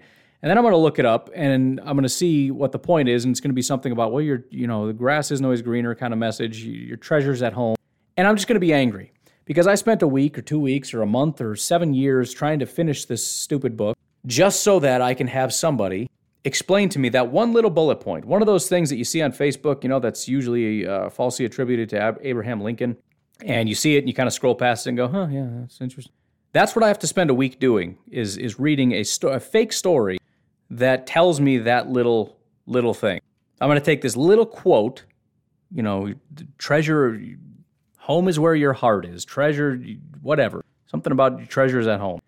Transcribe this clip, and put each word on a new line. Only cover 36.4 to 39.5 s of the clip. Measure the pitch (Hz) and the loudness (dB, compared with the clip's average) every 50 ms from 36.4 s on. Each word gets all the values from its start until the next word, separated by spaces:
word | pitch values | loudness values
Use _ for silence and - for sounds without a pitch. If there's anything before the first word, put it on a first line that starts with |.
| 175 151 - - | -20 -20 -18 -10
treasure, | - - 143 156 156 156 160 151 139 120 110 107 98 92 95 92 - - - - - _ _ _ _ _ _ _ | -4 0 0 2 2 2 2 2 2 0 0 -4 -10 -16 -18 -20 -20 -20 -20 -20 -20 _ _ _ _ _ _ _
home | - - 143 175 180 190 | -4 -2 0 2 2 2
is | 165 151 | 2 2
where | 156 165 160 | 2 2 4
your | 151 143 139 131 | 4 2 2 0
heart | - 131 120 107 95 87 | 2 2 2 2 2 -2
is, | 87 87 87 - | -6 -12 -14 -16
treasure, | - - 135 143 151 | -10 -4 -2 0 0